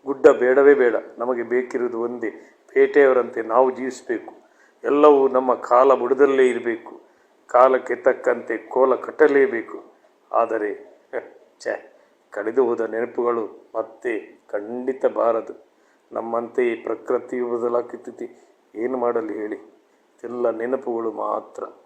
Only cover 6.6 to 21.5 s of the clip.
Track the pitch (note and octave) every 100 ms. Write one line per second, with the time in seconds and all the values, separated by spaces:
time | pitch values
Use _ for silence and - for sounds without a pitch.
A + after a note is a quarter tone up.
6.6 | A#2 A2+ - - _ _ _ _ _ B2
7.6 | C3 C3 - B2 C3+ B2 B2+ A#2 - A2
8.6 | - B2+ C3 A#2 - - D3+ C#3 C3 A#2
9.6 | - - - _ _ _ _ A2+ A#2 A2
10.6 | G#2 G2 - _ _ B2 - _ _ _
11.6 | A#2+ G#2+ - _ _ _ _ G#2 G#2+ A#2+
12.6 | A#2+ A2+ A2+ A2 A#2+ B2 A#2+ A#2 G#2 -
13.6 | _ A2+ A2 - B2 G#2+ - - _ G#2
14.6 | G#2 B2 B2+ C3 C3 G#2+ A2+ A2+ G#2+ -
15.6 | _ _ _ _ _ A2+ A2+ A#2 A#2 -
16.6 | A#2+ A2+ - A2 - B2 - B2+ A#2+ A#2+
17.6 | A#2+ A#2+ A#2+ A#2+ - A2+ A#2 - _ _
18.6 | _ G#2 B2 B2+ A#2+ A#2 A2 G#2+ G#2+ F#2+
19.6 | - _ _ _ _ _ A#2 B2 A#2+ A2
20.6 | A#2 C3+ B2 A#2 A2+ G#2 G#2 G#2+ -